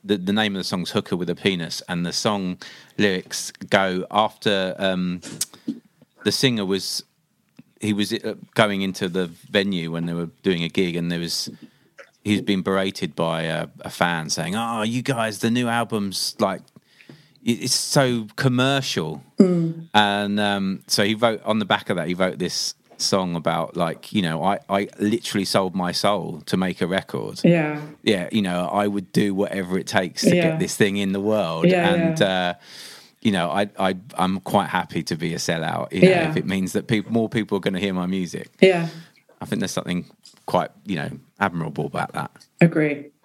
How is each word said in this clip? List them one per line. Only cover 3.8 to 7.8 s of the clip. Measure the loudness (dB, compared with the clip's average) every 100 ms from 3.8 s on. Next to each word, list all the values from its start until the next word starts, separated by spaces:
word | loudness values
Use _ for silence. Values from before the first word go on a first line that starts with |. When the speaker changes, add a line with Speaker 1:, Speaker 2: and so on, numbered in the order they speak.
| 4 0 0
Speaker 1:
after, | 2 2 0 0 2 0 0
um, | 0 0 -2 -4 -10 -10 -10 -8 -10 -10 _ _ _ _ -2
the |
singer | 2 0 0 0
was, | -2 -2 -8 -10 _ _ _ _ -20 -20
he | _